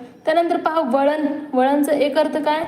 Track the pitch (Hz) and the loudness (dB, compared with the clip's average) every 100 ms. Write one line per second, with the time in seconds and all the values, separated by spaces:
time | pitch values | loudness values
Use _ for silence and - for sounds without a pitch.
0 | - - - 320 339 339 330 320 269 269 | -20 -8 -2 0 2 0 0 -2 0 2
1 | 277 302 285 - - 254 262 294 262 196 | 2 0 -2 -4 -4 0 2 2 0 0
2 | 285 294 302 311 294 311 | 0 0 0 -2 -2 -2